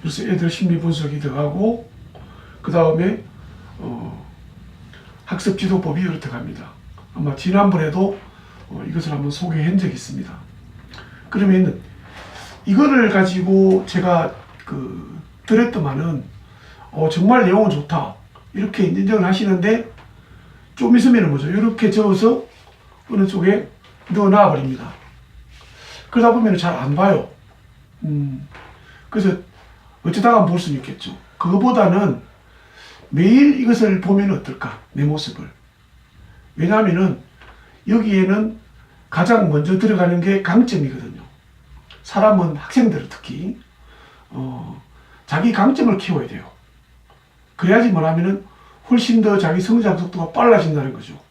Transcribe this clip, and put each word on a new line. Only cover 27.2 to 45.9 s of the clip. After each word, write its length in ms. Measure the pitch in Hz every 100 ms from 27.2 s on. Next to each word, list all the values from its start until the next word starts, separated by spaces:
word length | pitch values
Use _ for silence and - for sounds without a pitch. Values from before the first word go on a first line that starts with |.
| - - _ _ _ _ _ _
음, 420 | 156 147 139 131 143 - - - - - -
그래서 280 | 220 190 - - - - - _ _
어쩌다가 440 | 165 190 247 226 190
볼 120 | 175
수는 200 | 156 139
있겠죠. 380 | 113 95 95 - - _
그거보다는 840 | 170 190 247 240 190 185 202 123 - _ _ _ _ - - - -
매일 500 | 143 190 247 285 262
이것을 400 | 240 226 214 185
보면 300 | 185 196 202
어떨까? 460 | 156 - 127 123 - -
내 120 | 139
모습을. 440 | 143 151 - - - - _ _ _ _ _ _ - - - -
왜냐하면은 640 | 170 214 214 170 185 127 - _ - - _ _ -
여기에는 720 | 220 214 196 185 202 220 - - - - _ _
가장 400 | 165 175 233 180
먼저 280 | 147 151 190
들어가는 420 | 208 196 175 175
게 220 | 175 196
강점이거든요. 800 | 185 196 240 185 139 127 - - - _ _ _ _ - _ -
사람은, 520 | - 202 214 196 170 147
학생들은 520 | - 254 233 147 -
특히, 500 | - - 135 185 - - _ - - - _ _
어, 500 | 131 131 123 - - _ - _ - -
자기 260 | 156 220
강점을 440 | 208 214 269 240